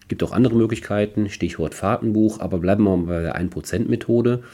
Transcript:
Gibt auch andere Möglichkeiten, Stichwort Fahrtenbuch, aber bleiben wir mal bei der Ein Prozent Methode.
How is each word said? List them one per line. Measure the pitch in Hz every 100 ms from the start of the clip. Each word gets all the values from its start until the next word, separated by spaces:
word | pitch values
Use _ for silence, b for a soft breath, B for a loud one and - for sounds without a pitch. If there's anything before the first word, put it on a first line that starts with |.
| -
Gibt | -
auch | 80
andere | 104 123
Möglichkeiten, | 117 110 113 - 104 104 - 104
Stichwort | - 87 - 80
Fahrtenbuch, | - 95 120 113 107 107 -
aber | 92 92
bleiben | 90 104
wir | 104 90
mal | 85
bei | 85
der | 82
Ein | - 87
Prozent | - - 95 113
Methode. | 113 - 117 120 120 B